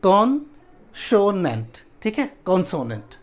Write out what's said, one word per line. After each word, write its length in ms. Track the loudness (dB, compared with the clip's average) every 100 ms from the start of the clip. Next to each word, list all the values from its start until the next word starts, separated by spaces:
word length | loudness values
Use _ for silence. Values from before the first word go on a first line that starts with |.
कॉन्सोनेंट, 1700 | 4 4 4 0 -6 -20 _ -20 -20 -16 0 2 2 0 -2 -4 -8 -16 -20 _
ठीक 160 | -6 -4
है, 60 | -6 -6
कॉन्सोनेंट 680 | -2 0 0 -4 -6 -8 -12 -20